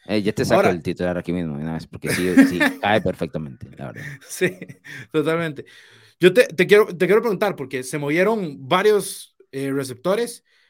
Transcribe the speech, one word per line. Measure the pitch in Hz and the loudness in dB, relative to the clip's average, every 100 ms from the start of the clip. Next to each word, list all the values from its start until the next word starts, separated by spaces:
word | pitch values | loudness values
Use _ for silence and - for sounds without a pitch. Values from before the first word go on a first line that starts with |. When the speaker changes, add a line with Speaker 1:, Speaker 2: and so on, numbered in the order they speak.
| - | -4
Speaker 1:
Eh, | 107 | -2
ya | 202 | 0
te | 175 | -2
saco | 123 170 | 2 4
Speaker 2:
Ahora | 202 | 4
Speaker 1:
el | 87 | 0
titular | 90 85 90 87 | -4 -2 -2 -2
aquí | 85 | -4
mismo, | 90 82 71 | -4 -4 -6
de | |
una | 80 | -6
vez, | 82 - | -8 -10
porque | - - | -10 -6
sí, | - 90 156 - | -2 2 6 6
sí, | 175 | 4
Speaker 2:
<laughs> | 285 - | -2 0
Speaker 1:
cae | 101 107 | 0 0
perfectamente, | 92 87 82 82 73 62 - - | 0 -4 -6 -8 -10 -14 -18 -14
la | 67 | -14
verdad. | - 147 143 - | -12 -16 -16 -14
Speaker 2:
Sí, | - 180 180 - - - 143 120 | -4 -4 -4 -16 -18 -18 -18 -6
totalmente. | 156 151 165 165 135 - - - - - - | -2 0 0 -2 -6 -14 -20 -20 -20 -20 2
Yo | 180 | 4
te, | 240 | 6
te | - 160 160 | 2 2 4
quiero, | 208 208 | 6 6
te | 175 175 | 2 2
quiero | 214 | 2
preguntar, | 233 175 208 - | 2 -2 -2 -4
porque | 127 131 | -8 -8
se | 127 151 | -8 -6
movieron | 143 165 196 226 165 135 131 | -2 2 2 0 -4 -8 0
varios, | 180 208 208 190 - - _ _ | 2 4 2 0 -10 -18 _ _
eh, | 135 139 | -8 -4
receptores. | 139 127 113 175 214 240 - _ _ _ | -4 -4 -6 -2 -2 -2 -8 _ _ _